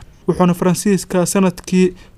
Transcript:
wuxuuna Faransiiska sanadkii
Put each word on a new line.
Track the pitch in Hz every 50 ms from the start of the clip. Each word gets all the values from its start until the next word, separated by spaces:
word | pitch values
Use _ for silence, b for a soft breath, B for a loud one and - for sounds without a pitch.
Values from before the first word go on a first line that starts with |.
| - - - - -
wuxuuna | - 170 - 180 175 175
Faransiiska | - 185 185 170 - - 208 196 180 - - - 180 175
sanadkii | 175 - 196 190 180 175 - - - 185 185 185 180 185 b b b b